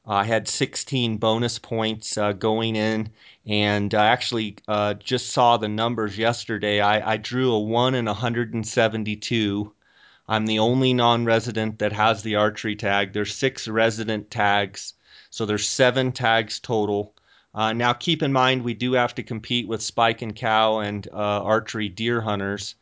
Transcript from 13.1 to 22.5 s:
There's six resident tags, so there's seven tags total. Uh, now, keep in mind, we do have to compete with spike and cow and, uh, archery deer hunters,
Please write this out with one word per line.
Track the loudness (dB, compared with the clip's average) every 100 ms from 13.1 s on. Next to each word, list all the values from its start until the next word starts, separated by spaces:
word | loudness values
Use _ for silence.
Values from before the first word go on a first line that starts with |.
There's | -4 -6
six | -2 -2 -2 -2
resident | 2 2 2 -4 -4 -4
tags, | 0 2 2 0 -6 -16 -18 _ -20 -14
so | -6
there's | -2 -2 -2
seven | 4 4 4 0
tags | 0 2 2 0 -6
total. | -4 0 0 0 -4 _ _ _ _
Uh, | -4 -2
now, | 2 0
keep | 0 0 0
in | 2
mind, | 4 4 2
we | -2
do | -4 0
have | 2 0 -2
to |
compete | -8 -8 -4 -4 -2
with | -6
spike | -4 0 2 0
and | -6 -4
cow | 0 4 4 2
and, | -2 -6 -8
uh, | -4 0 0
archery | 2 0 0 -6 -6
deer | -4 -2 -2
hunters, | -2 -2 -4